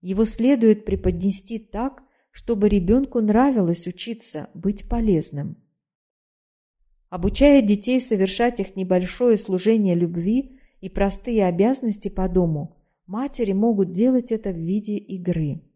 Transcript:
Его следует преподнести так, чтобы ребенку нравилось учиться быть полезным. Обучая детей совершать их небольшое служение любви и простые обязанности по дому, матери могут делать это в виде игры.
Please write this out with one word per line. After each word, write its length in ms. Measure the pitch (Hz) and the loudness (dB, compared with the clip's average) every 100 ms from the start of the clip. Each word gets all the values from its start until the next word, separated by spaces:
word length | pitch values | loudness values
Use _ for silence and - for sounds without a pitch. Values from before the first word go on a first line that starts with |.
| 180 | -6
Его 200 | 190 220 | 0 0
следует 580 | - 240 277 226 214 | 2 2 4 4 4
преподнести 760 | - 196 185 170 190 190 - 226 | 0 -2 -2 -2 -2 -4 -8 -14
так, 440 | - 202 262 269 _ _ _ | -12 -8 -8 -8 _ _ _
чтобы 380 | - - 220 208 | -18 -6 0 2
ребенку 540 | 202 175 240 277 240 | 2 4 2 2 -2
нравилось 640 | 214 214 269 254 175 170 - | 2 4 4 4 0 0 -6
учиться 640 | 175 - 226 - 156 - | -12 -12 -12 -12 -14 -14
быть 360 | - 185 208 - | -6 -6 -4 -6
полезным. 680 | 233 226 170 - 143 147 - _ _ _ _ _ _ _ _ _ _ _ _ _ _ _ | -2 2 0 0 -8 -10 -12 _ _ _ _ _ _ _ _ _ _ _ _ _ _ _
Обучая 540 | 180 185 - 285 285 | -4 -2 4 6 6
детей 400 | 208 202 220 254 | 6 0 2 -2
совершать 580 | 247 214 190 190 240 240 | 0 0 0 0 -2 -2
их 160 | 190 - | -8 -6
небольшое 640 | 185 185 180 - 247 214 | 0 0 0 -2 2 2
служение 580 | - 185 190 226 196 170 | 0 -2 0 2 2 0
любви 640 | 175 170 175 240 269 - _ _ | 0 -2 -2 -2 -4 -14 _ _
и 80 | 190 | -12
простые 560 | - 196 190 - 226 190 | -2 -2 -2 -4 0 0
обязанности 640 | 175 208 269 233 208 196 | 2 0 2 -4 -4 -8
по 180 | - 190 | -4 -2
дому, 560 | 180 175 151 160 _ _ _ _ | 0 0 -2 -8 _ _ _ _
матери 460 | 202 277 - 214 | -8 -8 -4 -2
могут 400 | 190 226 208 180 | 0 0 2 0
делать 400 | 170 240 254 240 | 2 2 2 0
это 160 | 220 202 | -6 -4
в 80 | 175 | -6
виде 400 | 165 202 208 208 | -4 -4 -4 -8
игры. 640 | 202 190 175 165 151 139 _ | -8 -10 -4 -2 -2 -6 _